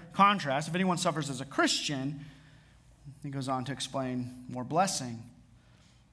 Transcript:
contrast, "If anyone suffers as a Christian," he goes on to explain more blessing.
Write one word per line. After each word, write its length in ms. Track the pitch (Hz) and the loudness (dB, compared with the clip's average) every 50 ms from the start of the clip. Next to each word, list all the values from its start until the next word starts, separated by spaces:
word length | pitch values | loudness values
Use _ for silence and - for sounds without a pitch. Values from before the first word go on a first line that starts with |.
| - - - | -10 -4 4
contrast, 560 | - 196 202 208 196 - 147 131 139 156 160 | 6 8 8 8 6 2 0 0 0 0 0
"If 60 | 160 | 0
anyone 240 | 180 185 185 180 165 | 2 2 2 2 2
suffers 320 | - 180 156 156 147 139 | 2 0 0 0 0 -2
as 100 | 135 120 | -4 -6
a 60 | 135 | -8
Christian," 800 | - - - 349 302 - - - - 151 135 131 139 156 - - - - - - - - - - - - - - - - - - 143 127 - - | -4 0 2 4 4 4 2 -2 -2 -2 -2 -2 -4 -4 -6 -10 -14 -16 -20 -20 -20 -20 -20 -20 -20 -20 -20 -20 -20 -20 -20 -20 -18 -16 -12 -10
he 80 | 147 | -8
goes 180 | 135 139 135 127 | -6 -4 -2 -2
on 160 | 135 131 123 | -2 -2 -2
to 80 | 131 139 | -4 -6
explain 720 | 123 - - - 139 131 127 127 127 127 123 123 - - - | -6 -6 -6 -4 -4 -4 -2 -2 -2 -4 -4 -8 -12 -12 -10
more 160 | 123 123 123 | -8 -8 -6
blessing. 580 | 120 147 160 190 196 190 - 135 123 117 113 113 - - - - - - - - - - - - - - - - _ | 0 2 2 2 2 2 -2 -4 -6 -8 -10 -12 -14 -18 -20 -20 -20 -20 -20 -20 -20 -20 -20 -20 -20 -20 -20 -20 _